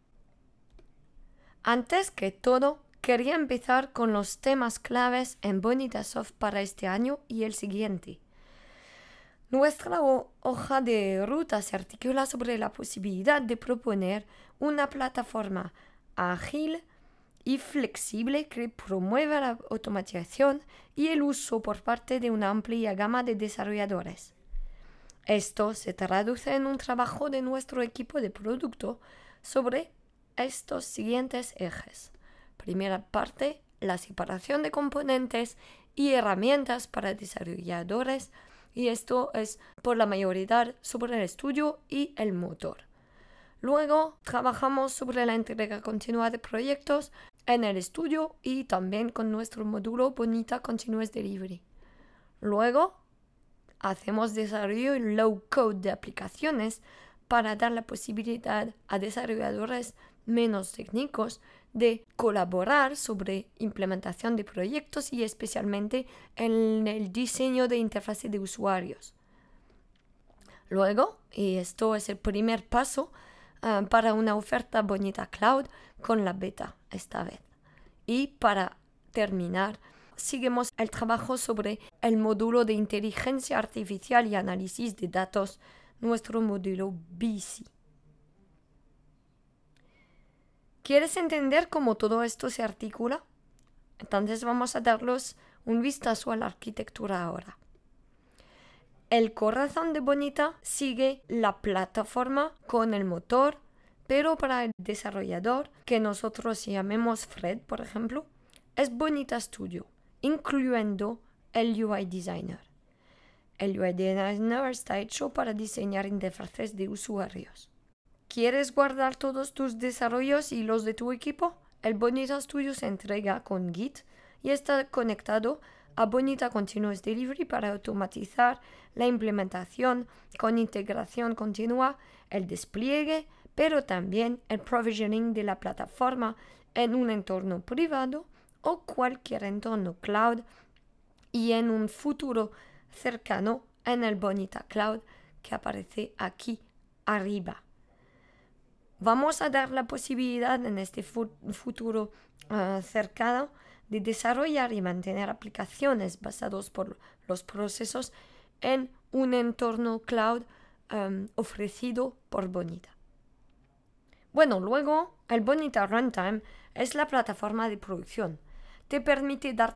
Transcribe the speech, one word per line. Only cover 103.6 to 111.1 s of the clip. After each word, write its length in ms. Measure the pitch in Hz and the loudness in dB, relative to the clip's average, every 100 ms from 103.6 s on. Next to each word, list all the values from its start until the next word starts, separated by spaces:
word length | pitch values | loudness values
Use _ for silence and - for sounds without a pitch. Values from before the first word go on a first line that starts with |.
| - _ - _ - | -10 _ -20 _ 0
pero 280 | 277 311 320 | 2 4 2
para 280 | 269 254 | 0 0
el 80 | 240 - | -2 -4
desarrollador, 960 | 185 196 208 202 190 175 202 254 294 - - | -6 -6 -6 -6 -4 -2 0 -2 -4 -14 0
que 140 | 233 | 0
nosotros 640 | 214 196 220 214 226 220 - | 2 -2 -6 -6 -4 -4 -4
llamemos 600 | 196 196 214 233 220 - | -4 0 0 0 0 -6
Fred, 340 | - 175 208 | -6 -4 -4
por 200 | - 220 | -6 -8
ejemplo, 460 | 233 214 226 262 - _ _ - _ | -6 -6 -4 -6 -8 _ _ -20 _
es 200 | - 277 | 0 0
Bonita 460 | 240 311 294 269 240 | 2 0 0 -2 -4
Studio, 460 | - - 190 175 - _ _ _ | -6 -8 -8 -8 -12 _ _ _
incluyendo 1000 | 262 302 - 277 254 240 214 196 208 | 0 0 0 0 2 2 0 -2 -4